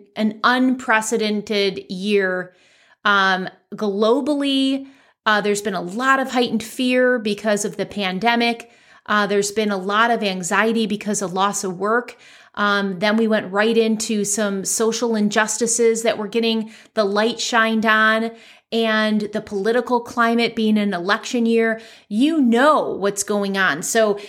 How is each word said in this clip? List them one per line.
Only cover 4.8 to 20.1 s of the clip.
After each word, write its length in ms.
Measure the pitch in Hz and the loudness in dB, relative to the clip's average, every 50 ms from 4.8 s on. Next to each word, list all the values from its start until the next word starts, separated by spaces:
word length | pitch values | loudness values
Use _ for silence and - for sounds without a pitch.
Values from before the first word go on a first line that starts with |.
| 269 - - - _ _ _ _ _ | -6 -10 -16 -20 _ _ _ _ _
Uh, 160 | 220 214 208 | 0 0 2
there's 220 | 196 208 202 202 202 | 2 0 -2 -2 -2
been 120 | 220 196 | -4 -6
a 60 | 175 | -6
lot 400 | 170 175 185 226 254 269 269 269 | -6 -8 -6 -2 0 2 2 2
of 120 | 262 262 - | 0 0 0
heightened 300 | 254 247 - - 220 214 | 0 0 0 -2 -4 -4
fear 560 | - - - 254 254 254 254 254 254 247 247 | -6 -6 -4 -2 0 2 2 4 2 2 0
because 460 | 208 214 202 - - 220 208 202 208 | 0 -2 -4 -2 -2 -2 0 0 -2
of 140 | 208 - - | -4 -4 -6
the 80 | 190 | -8
pandemic. 840 | 190 - 208 202 185 185 185 190 233 233 233 240 233 233 233 - - _ _ _ _ - - _ | -6 -6 -4 -4 -4 -4 -2 0 0 2 2 2 0 0 -2 -8 -16 _ _ _ _ -20 -20 _
Uh, 200 | - 208 208 208 | -2 0 0 2
there's 260 | 185 208 202 202 202 202 | 2 2 0 0 0 -2
been 180 | 220 214 208 | -2 -2 -2
a 80 | 202 190 | -2 -2
lot 320 | 185 196 202 214 226 233 | -2 0 2 2 2 2
of 120 | 233 226 220 | 2 0 0
anxiety 640 | 202 185 185 180 - 208 196 214 226 226 233 220 | -2 -4 -4 -4 -2 0 0 2 2 2 0 0
because 360 | 202 208 202 - 208 208 196 202 | 0 -2 -4 -4 -4 -4 -4 -4
of 100 | 175 175 | -4 -2
loss 320 | 190 190 202 196 - - | 0 0 0 0 -2 -4
of 140 | 190 180 175 | -6 -6 -4
work. 380 | 190 208 220 240 240 - - - - - - - - _ _ | -2 -2 0 -2 -2 -4 -12 -20 -20 -20 -20 -20 -20 _ _
Um, 420 | - 208 202 202 202 202 196 190 175 | -4 -2 0 0 0 -2 -2 -4 -2
then 180 | 196 214 214 | 0 0 2
we 120 | 220 226 214 | 2 2 2
went 240 | 214 214 - 180 190 | 2 0 -2 -2 -2
right 260 | 202 208 226 226 226 | 0 0 2 2 2
into 460 | 220 220 220 214 - - 226 208 202 | 2 2 0 -2 -2 -2 -2 -2 -2
some 420 | 202 - - 214 202 196 196 185 | -2 -2 -2 -2 -2 -2 -4 -4
social 480 | 180 - - 226 220 220 226 247 233 226 | -4 -2 0 0 0 0 -2 -2 -2 0
injustices 880 | 214 208 208 208 226 214 214 - - 240 220 - - 233 226 226 226 226 | 0 0 0 2 0 0 0 0 -2 -2 -2 0 2 2 2 2 2 0
that 160 | 233 - - | 0 -2 -2
were 100 | 214 196 | -4 -4
getting 440 | - 233 226 226 226 226 214 220 - - - - _ | -2 -2 0 0 0 -2 -4 -6 -10 -18 -20 -6 _
the 120 | 220 214 | -2 -2
light 360 | 196 202 208 220 233 233 226 | 0 0 0 0 0 -2 -4
shined 460 | - - - 233 220 226 226 220 208 | -4 0 2 2 2 2 2 2 2
on, 460 | 226 220 220 220 220 220 226 226 226 226 - - - - - _ _ | 2 4 4 4 4 2 2 0 -4 -6 -10 -18 -20 -20 -20 _ _
and 520 | - 226 226 220 220 214 220 214 214 214 208 202 - | -2 -2 0 0 0 0 0 2 0 0 -2 -2 -4
the 80 | 214 | -6
political 600 | 214 - 214 196 190 220 226 247 240 240 247 240 | -8 -6 -6 -4 -2 0 0 0 0 0 -2 -2
climate 540 | 240 - | -2 -4